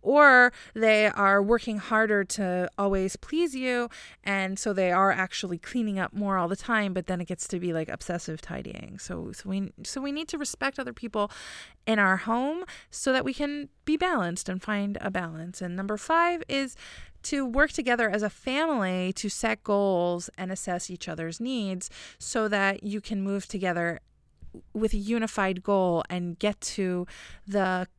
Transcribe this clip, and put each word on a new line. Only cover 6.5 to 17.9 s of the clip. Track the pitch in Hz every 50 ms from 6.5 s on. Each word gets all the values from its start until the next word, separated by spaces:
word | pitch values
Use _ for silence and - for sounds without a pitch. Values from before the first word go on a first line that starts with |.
| 196
time, | - - - 233 214 208 196 185
but | 185 175
then | - 185 175
it | 180
gets | - 185 - -
to | - - 175
be, | 180 175 165
like, | 160 160 -
obsessive | - - - - 175 175 - - 156 156
tidying. | - - - - - - - - - - - 196
So, | - - 175 165 - -
so | - - - 196
we, | 190 196 196 - - - -
so | - - 269
we | 262 285
need | 285 302 330
to | - -
respect | 302 285 - - _ - 269 269
other | - 254 247 233
people | - - 226 - 214 202 208 - - - - - - - - - _ _
in | - 220
our | 214 202 185 190
home | 185 - 220 226 240 254 285 311 349 370 - - - - _
so | - - - 269
that | 262 262 -
we | 269 262
can | - 294 285 294 294 285 269 _ _ _
be | - 302
balanced | 311 370 370 349 254 180 170 170 185 -
and | - 185 185
find | - - 214 202 202 202 202 -
a | - 196
balance. | 190 180 180 165 160 160 165 175 185 -
And | 185 175 175
number | 185 196 196 214
five | 208 - - 320 330 339 349 349 330 -
is | - - 277 277 254 - - - - - - - - - - -
to | - - 277 269
work | 247 226 269 294 294
together | - - 247 247